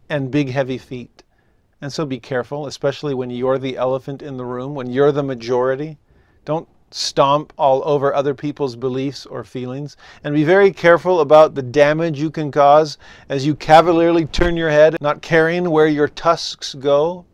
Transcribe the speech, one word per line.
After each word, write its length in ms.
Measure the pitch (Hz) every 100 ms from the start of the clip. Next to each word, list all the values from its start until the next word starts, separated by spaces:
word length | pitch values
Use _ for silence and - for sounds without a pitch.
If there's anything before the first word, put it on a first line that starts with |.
| -
and 240 | 151 135
big, 180 | 147 139
heavy 260 | 131 131 123
feet. 460 | - 127 120 _ _ _ _ _ _ -
And 120 | 143
so 120 | -
be 140 | 151 131
careful, 480 | - 127 113 147 143
especially 480 | - 139 131 151
when 160 | 127 123
you're 280 | 123 131 135
the 180 | 131 127
elephant 460 | 127 131 143 139
in 160 | 151 131
the 60 |
room, 300 | 123 123 131
when 160 | 147 123
you're 220 | 123 143
the 100 | 143
majority. 760 | 139 123 117 127 127 135 151 151 _ _ _ _
Don't 240 | - 160 - _ _
stomp 640 | - - - 143 147 151 -
all 240 | 143 135
over 280 | 156 143 135
other 220 | 139 139
people's 400 | 135 147 135 139
beliefs 500 | 117 131 127 139 135
or 200 | - 135
feelings. 520 | 113 131 123 135 147 _ - -
And 100 | 147
be 80 | 147
very 300 | 147 190 196
careful 480 | - 170 170 180 180
about 340 | 139 151 156
the 80 | 143
damage 580 | 127 147 143 156 170 139
you 120 | 156
can 180 | 160 151
cause 480 | 147 143 151 156 - - - -
as 180 | 139 139
you 80 |
cavalierly 680 | 147 - 156 165 165 170 170 156
turn 300 | - 175 170
your 140 | 165
head, 260 | 151 156 160
not 220 | 147 151
caring 480 | - 165 160 175 180
where 160 | 156 156
your 220 | 147 147
tusks 640 | - 170 170 - - -
go 500 | 139 139 143 160 180 175